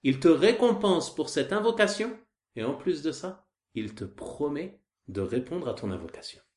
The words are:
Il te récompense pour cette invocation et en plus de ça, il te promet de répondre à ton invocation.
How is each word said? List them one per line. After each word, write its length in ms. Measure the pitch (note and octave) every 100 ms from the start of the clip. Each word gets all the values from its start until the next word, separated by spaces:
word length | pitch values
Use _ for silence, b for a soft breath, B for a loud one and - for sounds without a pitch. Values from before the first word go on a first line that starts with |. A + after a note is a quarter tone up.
Il 160 | C3+ C3+
te 80 | E3+
récompense 840 | D3+ G3 A#3 A#3+ A3 G3+ E3+ -
pour 140 | - D3+
cette 220 | - C3+
invocation 640 | G#3 A3 A3 G3+ G#3 A3+ - _ _ _
et 80 | -
en 120 | A2+
plus 260 | - F#3 D#3
de 100 | D#3
ça, 360 | - F#3 F#3 _ _ _
il 220 | A2+ G#2+
te 100 | -
promet 760 | G2 - - - D3 C#3+ F#3+ - _ _ -
de 140 | G2
répondre 460 | F#2+ A#2+ B2 F3 C3+
à 60 |
ton 160 | - G#2+
invocation. 500 | F2+ E2 - - - _